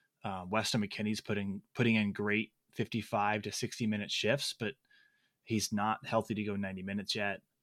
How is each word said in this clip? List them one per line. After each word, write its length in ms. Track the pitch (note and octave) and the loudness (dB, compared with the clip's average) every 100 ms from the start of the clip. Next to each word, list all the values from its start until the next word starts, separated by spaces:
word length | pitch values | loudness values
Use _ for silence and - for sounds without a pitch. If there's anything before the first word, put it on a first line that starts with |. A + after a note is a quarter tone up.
| _ _ | _ _
Uh, 220 | G#2+ F#2+ F2+ | -6 -4 0
Weston 320 | A2 G#2+ A2+ | 0 2 2
McKennie's 400 | G#2 - G#2+ G#2+ | 0 -2 -2 -2
putting, 400 | - G#2 G2 G2 - | -2 -2 -2 -6 -6
putting 220 | - A#2+ A2 | 2 4 6
in 160 | G#2 | 4
great 400 | G2 G#2 G#2+ A2 _ _ | 0 0 0 0 _ _
fifty-five 720 | - A2+ A2+ G2+ G#2+ G#2 G#2+ | -4 -2 -2 0 2 2 2
to 80 | G#2 | 0
sixty 360 | - G#2+ - A2+ | -4 -4 -2 0
minute 240 | G#2+ G#2 | 0 -2
shifts, 420 | - G#2 C#3 - - | 0 2 2 0 -4
but 140 | A2 - _ _ _ _ _ _ | -4 -6 _ _ _ _ _ _
he's 280 | - A2 - | -2 0 0
not 340 | G#2 G#2 A2 - | 0 0 0 2
healthy 280 | A2+ G#2+ G#2 | 0 2 -2
to 80 | |
go 120 | G#2 G2+ | -2 -2
ninety 280 | G2 F#2+ | -4 -4
minutes 320 | F#2+ G2+ F#2+ A2+ | -4 -4 -2 -2
yet. 260 | G2+ F#2+ _ _ | -2 -4 _ _